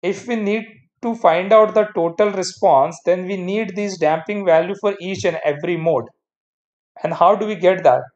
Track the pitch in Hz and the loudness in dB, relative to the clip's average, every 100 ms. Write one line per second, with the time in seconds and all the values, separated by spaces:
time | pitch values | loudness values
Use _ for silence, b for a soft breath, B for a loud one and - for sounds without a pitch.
0 | 175 196 - 233 202 220 220 _ _ _ | -4 -6 -6 -4 -2 -4 -6 _ _ _
1 | 240 226 175 165 190 220 214 - - - | -8 0 0 0 4 4 6 2 0 -2
2 | 170 165 208 190 180 - 196 139 147 165 | -4 0 0 0 -8 0 4 4 2 -2
3 | - 180 180 196 180 208 220 185 208 190 | -2 -2 -2 -6 -4 -4 -4 -6 -6 -2
4 | 156 160 165 208 190 160 170 196 208 202 | -2 -2 -4 -6 2 2 2 -4 -4 -4
5 | 180 196 185 160 151 143 165 170 165 143 | -8 -4 -4 -2 -4 -4 -4 -2 0 -2
6 | 117 _ _ _ _ _ _ _ _ - | -4 _ _ _ _ _ _ _ _ -8
7 | - 160 175 202 214 202 175 185 160 123 | -8 2 4 4 0 0 2 4 2 2
8 | - | -2